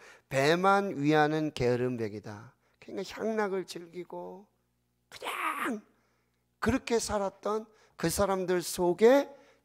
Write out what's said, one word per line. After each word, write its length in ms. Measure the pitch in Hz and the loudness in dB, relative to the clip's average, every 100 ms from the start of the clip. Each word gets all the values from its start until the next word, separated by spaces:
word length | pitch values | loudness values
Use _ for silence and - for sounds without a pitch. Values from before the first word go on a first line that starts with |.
| - - - | -16 -20 -4
배만 760 | 135 143 175 190 196 196 139 | 2 4 4 4 4 2 0
위하는 500 | 147 151 151 156 151 | 2 4 4 2 -2
게으름뱅이다. 1040 | - 123 123 127 120 107 104 110 104 120 _ _ _ | 0 0 2 0 -4 -6 -8 -12 -16 -18 _ _ _
그러니까 320 | - 208 185 | -12 -10 -10
향락을 520 | - 214 220 202 190 175 | -6 -4 -2 -2 -4 -8
즐기고 800 | 170 170 175 170 175 180 185 214 _ _ _ _ _ _ | -12 -14 -14 -14 -14 -14 -16 -20 _ _ _ _ _ _
그냥 720 | - - - 330 302 285 214 - _ _ _ _ _ _ _ | -14 -10 -6 -4 -4 -4 -6 -10 _ _ _ _ _ _ _
그렇게 380 | 220 262 - 226 | -2 -2 0 -2
살았던 680 | - 208 190 - 202 220 220 _ _ - | -2 -4 -4 -6 -6 -6 -8 _ _ -4
그 120 | 165 | -2
사람들 540 | 190 196 190 180 180 | 0 0 0 0 -2
속에 680 | 160 - 175 175 226 277 - - - _ | -2 0 0 6 8 8 4 -6 -20 _